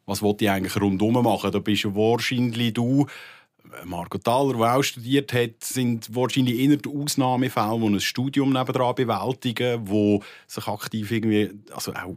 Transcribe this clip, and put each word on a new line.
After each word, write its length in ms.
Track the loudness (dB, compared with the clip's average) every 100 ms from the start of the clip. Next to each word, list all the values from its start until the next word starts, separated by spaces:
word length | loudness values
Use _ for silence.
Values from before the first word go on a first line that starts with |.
| -8
was 160 | -2
will 120 | 0 2
ich 100 | 0
eigentlich 320 | 0 -2 0
rundum 400 | 0 2 2 4
machen. 300 | 2 2 0
Da 80 | -2
bist 240 | 0 0
ja 100 | 0
wahrscheinlich 800 | 0 2 2 0 0 0 0 -2
du, 320 | 0 2 2 2 -4 -18 -20 _ _ -20 -16
Marco 340 | -10 -10 -8 -4
Thaler, 360 | 0 2 2 2
der 160 | 2 2
auch 60 |
studiert 500 | 0 -4 0 0 2
hat, 300 | 0 0 -4
sind 500 | -8 -2 0 -2 -4
wahrscheinlich 440 | -2 0 2 2 2
eher 180 | 4 2
die 120 | 0
Ausnahmefälle, 880 | -6 -2 0 2 2 0 0 0 0
die 60 | 2
ein 140 | 2
Studium 520 | 0 -2 -2 0 2
nebendran 420 | 2 0 0 0 0
bewältigen, 840 | 0 0 -2 -4 -4 -2 -2 -2 0
wo 340 | 2 4 4 0 -16 -14
sich 180 | -10 -6
aktiv 440 | -6 -6 -6 -4
irgendwie, 380 | -2 2 2 2 -4 -16
also 200 | -12 -10
auch, 240 | -8 -10